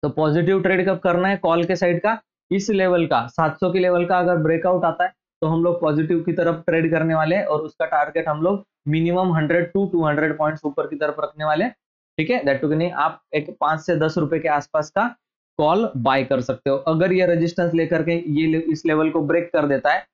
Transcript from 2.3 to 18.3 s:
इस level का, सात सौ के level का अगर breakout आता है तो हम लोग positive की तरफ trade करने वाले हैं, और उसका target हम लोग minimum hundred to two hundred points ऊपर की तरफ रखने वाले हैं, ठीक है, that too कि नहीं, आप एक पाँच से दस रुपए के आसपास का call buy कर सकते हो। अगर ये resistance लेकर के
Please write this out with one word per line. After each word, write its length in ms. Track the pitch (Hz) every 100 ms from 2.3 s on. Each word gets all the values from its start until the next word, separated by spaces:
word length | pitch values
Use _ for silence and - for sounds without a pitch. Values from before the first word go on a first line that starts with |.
| _ _
इस 180 | 196 202
level 360 | 196 185 180 160
का, 200 | 135 120
सात 300 | - 156 147
सौ 120 | 185
के 60 | 180
level 260 | 180 180 175
का 120 | 185
अगर 180 | 175 175
breakout 460 | 156 165 175 180
आता 200 | 170 160
है 80 | 180 _ _ _
तो 40 | 156
हम 160 | 165
लोग 160 | 170 170
positive 420 | 165 151 160 170
की 100 | 165
तरफ 300 | 165 170 165 -
trade 240 | 165 165
करने 240 | 160 160
वाले 220 | 160 156 185
हैं, 80 |
और 160 | - 151
उसका 260 | 156 - 160
target 420 | 151 147 165 165
हम 140 | 151
लोग 220 | 170 202 - _ 147
minimum 480 | 156 165 175 185 165
hundred 300 | 151 165 175
to 240 | 196 196
two 120 | 180
hundred 320 | 156 147 156 147
points 260 | 151 156
ऊपर 220 | 151 143 143
की 100 | 151
तरफ 200 | 151 147
रखने 240 | 147 151
वाले 200 | 151 156
हैं, 100 | 226 - _ _ _ -
ठीक 120 | 156
है, 120 | 247
that 160 | 143 135
too 100 | 147
कि 60 | 156
नहीं, 140 | 175
आप 280 | 160 147 - _
एक 220 | 151 147 -
पाँच 200 | 151 156
से 160 | 156 160
दस 220 | 156 156
रुपए 200 | 147 160
के 100 | 156
आसपास 400 | 147 - 156 151
का 160 | - 240 240 _ _ _ -
call 320 | 151 185 226 139
buy 260 | 120 135
कर 160 | 127 135
सकते 300 | 120 131 -
हो। 60 | 139 165
अगर 240 | 160 185
ये 140 | 185 180
resistance 480 | 170 170 170 175
लेकर 280 | 165 160 170
के 200 | 160 170 170